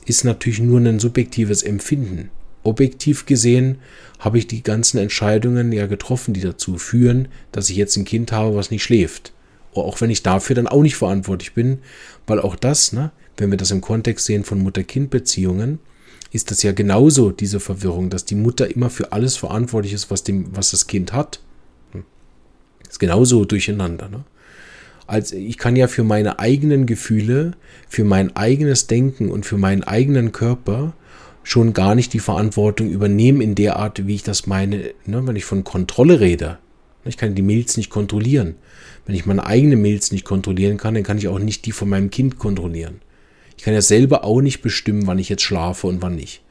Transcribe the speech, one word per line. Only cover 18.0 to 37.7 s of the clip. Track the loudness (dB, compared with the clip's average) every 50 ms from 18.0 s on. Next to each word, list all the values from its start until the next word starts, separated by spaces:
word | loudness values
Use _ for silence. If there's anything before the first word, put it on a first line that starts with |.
| -4 -4
dass | -4 -6 -6
die | -4 -2
Mutter | 0 0 0 0 0 -2 -2 0
immer | 0 -2 -2
für | -2 -4 -6 -4
alles | -2 -2 0 -2 -2
verantwortlich | -4 -6 -4 -4 -4 -2 -2 -2 -2 -2 -2 -6
ist, | -8 -6 -4
was | -6 -4 -2
dem, | -2 -2 -2 -4 -6 -6
was | -4 -4 -2
das | 0 -2 -2
Kind | -2 -2 -4 -4 -2 -4
hat. | -4 -4 -4 -10 -16 -20 -20 -20 -20 -20 -20 _ _ _ _
Hm. | -16 -16 -16 -18 _ _ _ -20 _ _ _ _ _ _ _ _ _ _ -20 -20
Ist | -6 -2
genauso | 0 2 4 4 4 6 4 4 4
durcheinander, | 2 0 0 0 -2 -2 -2 -4 -4 -6 -8 -10 -12
ne? | -12 -14 -14 -16 _ _ _ -20 -20 -20 -20 -20 -20 -20 -20 -20 -20 -20 -10
Also | -4 -4 -4 -2 -4 -8
ich | -8 -8 -10 -8
kann | -2 0 2 4
ja | 4 4
für | 2 2 0 0
meine | 2 2 2 0 0 -2 0
eigenen | 2 2 2 4 4 2 4 2 2
Gefühle, | 2 0 -4 -2 0 0 0 2 2 0 0 0 -2 -6 -10 -16 -20 -20 -20 -18
für | -6 -2 0 2
mein | 4 4 4 2 0 -2
eigenes | 0 2 2 2 4 2 2 2 0 0
Denken | 0 2 2 2 0 0 -2 -4 -4
und | -2 -4 -4
für | -4 -2
meinen | 0 2 2 2 0 -2
eigenen | 0 0 2 2 4 2 2 0 0
Körper | -2 -2 0 0 0 -2 -2 -4 -4 -2 -4 -6 -8 -12 -20 -20 -20 -20 -20 -20 -20 -16 -10
schon | 0 2 4 4 4 4
gar | 2 2 4 4
nicht | 4 2 0 -2
die | -4
Verantwortung | -2 -2 -2 0 0 0 0 2 2 2 2 0 -2 -2
übernehmen | -2 0 0 2 4 4 6 6 6 4
in | 2 0 2
der | 2 2 0 0
Art, | -2 -4 -4 -4 -4 -4
wie | -4 -4
ich | -4 -4
das | -4 -4 -4 -2
meine, | -2 0 0 0 0 -2 -4 -6 -10 -12 -12 -8
ne, | -6 -4 -4 -2
wenn | -2 -4
ich | -4 -4
von | -4 -4 -4 -4
Kontrolle | -4 -4 -4 -4 -2 2 4 6 6 8 6
rede. | 6 4 2 0 -4 -8 -8 -12 _ _ _ _ _ _ _ _ -12
Ich | -12 -6
kann | -4 -4 -2 0
die | 0 2
Milz | 2 2 0 0 -2